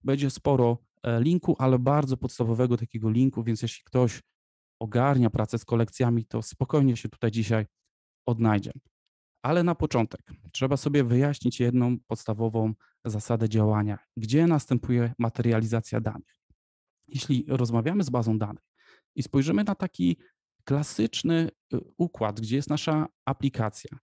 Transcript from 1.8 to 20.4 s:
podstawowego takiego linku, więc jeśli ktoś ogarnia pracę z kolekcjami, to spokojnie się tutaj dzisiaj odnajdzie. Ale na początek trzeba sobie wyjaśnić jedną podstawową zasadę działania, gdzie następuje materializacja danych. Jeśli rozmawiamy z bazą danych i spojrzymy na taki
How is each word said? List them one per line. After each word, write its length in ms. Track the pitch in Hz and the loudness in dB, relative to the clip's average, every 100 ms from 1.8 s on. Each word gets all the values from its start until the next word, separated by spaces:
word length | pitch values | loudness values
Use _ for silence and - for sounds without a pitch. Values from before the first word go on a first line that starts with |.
| 127 147 139 127 | 2 2 0 -4
podstawowego 600 | 131 - 113 117 127 120 | -6 -4 -2 0 0 0
takiego 320 | 117 110 110 | -2 -4 0
linku, 340 | 113 135 127 | 2 2 0
więc 180 | 113 110 | -4 -4
jeśli 220 | 117 - | -6 -10
ktoś 380 | _ 127 123 - _ _ _ _ _ _ | _ 2 2 0 _ _ _ _ _ _
ogarnia 500 | 110 117 135 135 117 | -2 2 2 4 2
pracę 280 | - 107 117 | 2 -2 -4
z 80 | - | -2
kolekcjami, 600 | 117 113 - 123 117 110 | 0 0 0 0 0 -2
to 160 | 117 | -8
spokojnie 560 | 113 - 135 156 135 117 | -8 -6 0 2 2 0
się 120 | - | -6
tutaj 220 | - 113 | -4 -2
dzisiaj 340 | 110 107 110 107 _ _ _ _ _ - | -2 0 0 -2 _ _ _ _ _ -4
odnajdzie. 460 | 113 113 104 - - _ _ _ _ _ _ 127 | 2 2 2 -2 -14 _ _ _ _ _ _ 0
Ale 180 | 170 | 2
na 120 | 175 165 | 2 0
początek 460 | 151 127 110 - _ - - | 0 0 0 -6 _ -20 -14
trzeba 260 | - 131 139 | -4 -2 0
sobie 260 | 147 143 | 2 2
wyjaśnić 560 | 120 123 143 143 123 - | 4 2 2 0 -4 0
jedną 380 | 120 123 123 123 _ | 0 2 2 -2 _
podstawową 680 | 113 - 107 113 113 110 110 _ _ 120 | -8 -6 -2 0 0 0 -2 _ _ -6
zasadę 440 | 107 - 117 113 | -6 -2 0 2
działania, 500 | 110 107 107 104 101 _ - | 4 4 2 0 -4 _ -10
gdzie 300 | 107 139 170 | 0 4 4
następuje 680 | 156 - 120 - 123 120 120 | 2 2 -2 2 0 0 -2
materializacja 800 | 113 - 117 113 110 117 - 117 | -4 0 2 2 0 -2 -2 -4
danych. 380 | 110 107 - _ _ _ _ _ _ _ _ | -4 -8 -16 _ _ _ _ _ _ _ _
Jeśli 380 | 135 - 127 - | -10 -2 -2 0
rozmawiamy 560 | 127 120 117 123 202 | -2 0 0 0 -2
z 60 | 147 | 0
bazą 280 | 123 113 107 | 0 0 0
danych 260 | 104 104 _ _ _ _ _ - | -2 -8 _ _ _ _ _ -10
i 80 | |
spojrzymy 400 | - 139 139 202 | -2 0 0 0
na 120 | 208 196 | -2 -4
taki 420 | 185 - 180 170 _ _ | -6 -2 0 -2 _ _